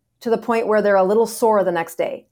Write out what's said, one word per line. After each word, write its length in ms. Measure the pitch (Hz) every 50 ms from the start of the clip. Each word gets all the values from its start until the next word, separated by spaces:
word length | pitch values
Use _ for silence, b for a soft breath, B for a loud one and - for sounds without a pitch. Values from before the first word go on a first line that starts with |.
| _ _ _ _
to 100 | - 233
the 80 | 226 220
point 300 | 220 240 226 226 - 202
where 120 | 214 214
they're 140 | 196 202 196
a 80 | 190
little 240 | 190 185 214 233 226
sore 380 | 220 - - 240 220 214 202 180
the 80 | 185
next 240 | 170 165 170 - -
day. 320 | - - - - - - _